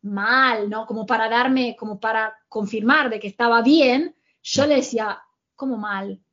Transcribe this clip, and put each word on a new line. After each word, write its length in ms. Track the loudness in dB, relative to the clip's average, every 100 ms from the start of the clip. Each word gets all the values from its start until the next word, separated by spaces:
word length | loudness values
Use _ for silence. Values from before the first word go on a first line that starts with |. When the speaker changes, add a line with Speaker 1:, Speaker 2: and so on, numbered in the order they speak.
Speaker 1:
mal, 680 | -6 -4 2 4 4 0 -4
¿no? 160 | -6 -6
Como 200 | -8 -2
para 240 | 0 2
darme, 460 | 0 2 2 0 -6
como 220 | -12 -6
para 360 | -2 -2 -4 -8 _
confirmar 640 | -8 -6 -2 2 2 0
de 100 | -4
que 80 | -10
estaba 340 | -2 2 4
bien, 540 | 6 6 4 2 -2 _ _ _
yo 220 | -4 0 2
Speaker 2:
Sí. 20 |
Speaker 1:
le 80 | 2
decía, 440 | 0 -4 -6 -8 _ _ _ _
"¿Cómo 220 | -6 -6
mal?". 440 | -6 -8 -8 -12 _